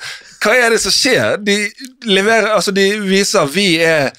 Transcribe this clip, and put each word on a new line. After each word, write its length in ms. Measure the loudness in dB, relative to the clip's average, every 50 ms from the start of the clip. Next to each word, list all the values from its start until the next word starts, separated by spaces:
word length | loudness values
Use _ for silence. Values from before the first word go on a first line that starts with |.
| -14 -16 -16 -16 -18 -20 -12 -4
hva 120 | -2 0 2
er 140 | 2 2 2
det 80 | 2 0
som 100 | 0 -2
skjer? 460 | -2 0 0 2 2 2 0 0 -2 -2 -2
De 260 | -2 -2 -2 -2 -6 -8 -12 -18 -18 -18 _ -4
leverer, 440 | -2 0 0 2 2 2 2 2 0
altså 240 | 0 -2 -2 0 0
de 260 | 0 2 0 0 -2
viser 440 | -2 0 0 0 0 0 0 0 0
at 60 | 0 0
vi 240 | 0 0 2 2 2
er 340 | 2 2 2 2 0 -2 -4